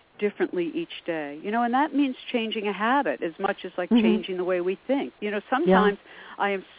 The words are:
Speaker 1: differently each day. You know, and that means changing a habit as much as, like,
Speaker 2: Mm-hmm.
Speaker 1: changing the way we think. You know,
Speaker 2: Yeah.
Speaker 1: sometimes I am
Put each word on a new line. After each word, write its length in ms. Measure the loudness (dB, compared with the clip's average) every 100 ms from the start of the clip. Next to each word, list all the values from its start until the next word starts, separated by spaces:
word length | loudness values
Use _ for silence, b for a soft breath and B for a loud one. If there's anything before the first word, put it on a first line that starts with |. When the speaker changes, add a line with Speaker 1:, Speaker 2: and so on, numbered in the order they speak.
| b -4
Speaker 1:
differently 500 | -4 0 -2 -2 -4
each 300 | -4 -8 -8 -6
day. 340 | -6 -6 -8
You 80 | -4
know, 140 | 0
and 100 | 2
that 180 | 2 2
means 220 | 2 0 -2 -4
changing 380 | -4 -2 -2 -4
a 40 |
habit 480 | -2 0 2 0 -2
as 120 | -6 -4
much 240 | -4 -4
as, 80 | -8 -6
like, 140 | 2
Speaker 2:
Mm-hmm. 100 | 4
Speaker 1:
changing 360 | 6 2 0 -4
the 80 |
way 160 | -2 0
we 180 | 0 -4 -2
think. 260 | -2 -2 -6
You 120 | -4
know, 80 | -4 -2
Speaker 2:
Yeah. 60 | 0
Speaker 1:
sometimes 420 | 6 6 6 0 B B B B
I 120 | -2
am 140 | -2 -6